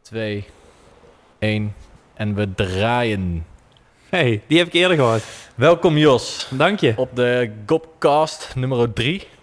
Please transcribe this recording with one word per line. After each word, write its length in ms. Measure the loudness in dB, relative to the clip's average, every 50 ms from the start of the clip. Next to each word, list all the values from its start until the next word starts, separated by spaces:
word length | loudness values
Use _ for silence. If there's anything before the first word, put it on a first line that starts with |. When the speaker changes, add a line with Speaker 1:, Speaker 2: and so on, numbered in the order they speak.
| _ -12 -10
Speaker 1:
twee, 300 | -8 -6 -6 -6 -8 -10 -12 -20 -20 _ -20 _ _ _ -20 _ _ _ -20 _ _ _ _ _ _
één. 360 | -4 -2 -2 -2 -4 -6 -8 -12 -18 -20 -20 -20 _ _ _
En 200 | -8 -6 -4 -2
we 200 | -2 -4 -4 -2
draaien. 920 | -4 -4 -4 -2 -2 0 0 0 0 0 -2 -2 -2 -4 -4 -4 -6 -8 -12 -18 -20 _ _ _ _ _ _ _ _ _ _
Speaker 2:
Hey, 340 | -2 0 2 2 0 -2 -2
die 120 | 2 2 2
heb 80 | 2
ik 60 | 2
eerder 240 | 2 2 4 4 4
gehoord. 280 | 4 4 4 2 0 -2 -6 -18 -20 -20 -20 _
Speaker 1:
Welkom, 420 | 2 4 4 4 4 4 2 4
Jos. 520 | 6 6 6 6 4 0 -6 -10 -12 -10 -10
Speaker 2:
Dank 300 | -2 0 0 0 2 2
je. 120 | 0 0 0
Speaker 1:
Op 200 | 0 -4 -4 -2
de 340 | -2 0 0 2 0 -2 -2 -6 -14 -4
Gopcast 880 | -2 -2 -2 -2 -8 -14 _ 0 2 2 2 2 -2 -4 -14 -16 -12 -8
nummer 360 | -6 -4 -4 0 0 0 0
drie. 340 | 0 -2 -2 -2 -4 -6 -10 -16 -20 _